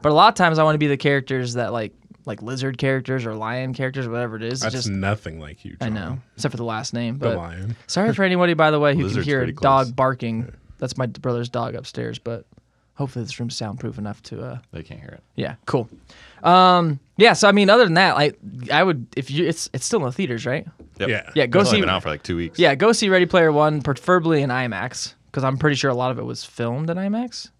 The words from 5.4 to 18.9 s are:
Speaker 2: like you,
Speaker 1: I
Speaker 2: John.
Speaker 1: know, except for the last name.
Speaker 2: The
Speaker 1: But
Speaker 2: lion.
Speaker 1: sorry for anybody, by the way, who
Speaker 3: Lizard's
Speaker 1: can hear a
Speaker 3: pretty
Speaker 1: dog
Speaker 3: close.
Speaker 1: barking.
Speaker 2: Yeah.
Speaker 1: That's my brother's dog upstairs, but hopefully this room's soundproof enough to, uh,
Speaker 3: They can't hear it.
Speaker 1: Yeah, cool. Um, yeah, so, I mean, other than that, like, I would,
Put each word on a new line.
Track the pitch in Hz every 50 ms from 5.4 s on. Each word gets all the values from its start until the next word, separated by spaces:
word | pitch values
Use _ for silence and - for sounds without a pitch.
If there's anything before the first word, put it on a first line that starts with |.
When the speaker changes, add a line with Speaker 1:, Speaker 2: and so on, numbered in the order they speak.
Speaker 2:
like | 78 73 76 _ _
you, | - 82 -
Speaker 1:
I | 127
Speaker 2:
John. | 117 107
Speaker 1:
know, | 107 92 82 135 135 - _ _
except | - - 143 127
for | 120
the | 120
last | 117 110 110 113 - -
name. | 120 120 117 117
Speaker 2:
The | 139 143 120
Speaker 1:
But | 113 90
Speaker 2:
lion. | 85 85 85 90 95 107 117 - -
Speaker 1:
sorry | - - 175 196 226 -
for | - 196
anybody, | 185 185 180 180 175 170
by | 156 160 156
the | 156 147
way, | 147 147 139
who | - 135
Speaker 3:
Lizard's | 95 101 127 -
Speaker 1:
can | 143 147
hear | 135
a | 127
Speaker 3:
pretty | 120 - - 135
Speaker 1:
dog | 139 135 135 131
Speaker 3:
close. | 120 123
Speaker 1:
barking. | 127 131 131 131 123 123 117 113 113
Speaker 2:
Yeah. | 120 123 - - _ _ -
Speaker 1:
That's | _ - 127 - -
my | 131
brother's | 120 - - - 127 120 120 120 120
dog | - 120 117 120 123
upstairs, | 117 139 - - - 120 113 117 117
but | _ 117 117 117 - _ _ _ _ _ _ _ _ _ _
hopefully | - 143 135 - 123 113
this | - - -
room's | 120 117 -
soundproof | - 123 107 95 - - 113 113
enough | - 104 104 104 - _
to, | - 113 101 -
uh, | 123 127 123 - _
Speaker 3:
They | - 82 80
can't | - - -
hear | - - -
it. | - _ _ _
Speaker 1:
Yeah, | - - 69 120 - _
cool. | - - 143 113 - - - _ _ - - - - - - -
Um, | 170 175 185 185 185 180 180 170 160 147 135 _ _ _
yeah, | - 202 233 190
so, | - - 202
I | 196
mean, | 202 202 190
other | 208 240 247
than | 190 160
that, | 170 196 175 139
like, | - 147 151 - _ - - - 123 127 -
I | 143 151 180
would, | 190